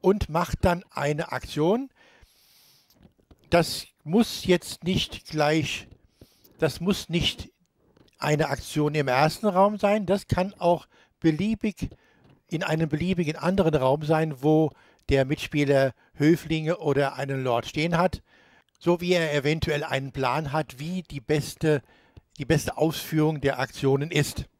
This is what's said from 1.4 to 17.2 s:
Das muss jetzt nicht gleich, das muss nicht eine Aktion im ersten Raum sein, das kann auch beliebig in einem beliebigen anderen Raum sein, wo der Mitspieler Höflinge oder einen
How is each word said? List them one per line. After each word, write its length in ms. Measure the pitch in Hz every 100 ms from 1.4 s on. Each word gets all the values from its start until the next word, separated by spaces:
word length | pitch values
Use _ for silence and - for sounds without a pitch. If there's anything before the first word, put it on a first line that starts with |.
| - - 156 220 269 _ _ _ _ _ _ _ _ _ _ _ - _ _ - _
Das 360 | 170 165 - - _
muss 440 | 147 190 233 - -
jetzt 380 | 175 - -
nicht 420 | 165 190 - - -
gleich, 600 | 156 147 160 143 - - - _ _ - _ _ _
das 220 | 160 -
muss 280 | 175 202 -
nicht 420 | 165 147 - - _ _ _ _ _ _ _
eine 300 | 147 151 147
Aktion 460 | 135 - 151 151
im 140 | 151 139
ersten 380 | 127 151 - 214
Raum 320 | 180 196 208
sein, 280 | 202 214 185
das 200 | 202 -
kann 280 | - 185 -
auch 280 | 175 170 - _ _ _
beliebig 720 | 160 156 202 220 220 - - - _ _ _ _ _
in 140 | 160
einem 260 | 180 156 160
beliebigen 480 | 147 175 180 160 160
anderen 380 | 143 196 165
Raum 300 | 151 131 143
sein, 380 | 151 160 160 139
wo 280 | 139 156 156 - _ _ -
der 160 | 135
Mitspieler 680 | 131 151 - 151 143 139 135 - _
Höflinge 640 | _ 147 165 156 160 156 175
oder 360 | 156 139 143
einen 280 | 131